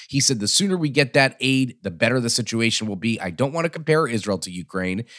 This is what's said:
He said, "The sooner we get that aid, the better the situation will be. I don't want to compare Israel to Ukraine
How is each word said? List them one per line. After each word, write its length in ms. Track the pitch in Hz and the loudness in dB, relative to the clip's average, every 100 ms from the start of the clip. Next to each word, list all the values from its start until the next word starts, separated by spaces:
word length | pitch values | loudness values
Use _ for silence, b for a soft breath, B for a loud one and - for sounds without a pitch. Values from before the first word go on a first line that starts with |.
| B | B
He 120 | 139 | 0
said, 200 | - 120 | 2 0
"The 80 | 101 | 0
sooner 300 | - 202 185 | 0 2 0
we 120 | 151 | 2
get 240 | 135 139 | 2 4
that 220 | 147 135 - | 4 2 2
aid, 380 | 127 135 127 - | 0 2 0 -4
the 80 | 98 | -10
better 300 | 82 113 127 | 0 2 2
the 100 | 117 | 0
situation 560 | - 110 113 113 - 110 | -2 -2 0 2 0 -4
will 120 | 98 | -2
be. 220 | 113 113 | -2 -2
I 120 | 92 | -4
don't 220 | 82 135 | -2 -2
want 120 | 160 165 | 0 -4
to 40 | |
compare 360 | 165 156 156 147 | -4 0 2 2
Israel 320 | 117 98 95 | -2 -2 -4
to 120 | - | -4
Ukraine 540 | 87 82 95 92 95 120 | -8 -6 -4 -2 -4 -6